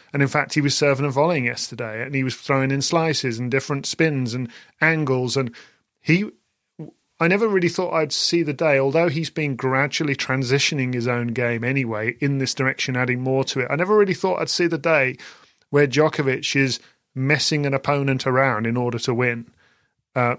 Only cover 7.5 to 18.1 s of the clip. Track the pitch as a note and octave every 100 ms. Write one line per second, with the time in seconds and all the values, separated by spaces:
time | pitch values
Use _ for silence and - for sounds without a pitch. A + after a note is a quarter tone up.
7.5 | G3 E3+ - F3+ E3 D#3 - - E3+ D3+
8.5 | C#3 D#3+ C#3 C#3 D3+ E3+ D3 D#3 - D3
9.5 | B2 C3 C3 C#3+ - D#3 C3+ - C3+ B2
10.5 | C#3 - D3 B2+ B2 A#2+ A#2+ A#2+ A#2 A#2+
11.5 | A#2 A#2+ C#3 A#2+ G#2+ A2+ - C#3+ C#3 C3
12.5 | - C3 C3 - B2+ B2 B2 C3 C3 C3
13.5 | C3+ B2 C#3+ F#3 G#3+ G3 F3+ F#3+ F3 E3
14.5 | - F3 D#3+ E3 D#3 C3 - - - _
15.5 | _ _ C#3+ C#3+ B2+ D3+ - C3+ C3 -
16.5 | C#3+ C3+ A#2+ - _ _ C3 C3+ D3 -
17.5 | D3+ C#3+ C3+ - C#3+ C#3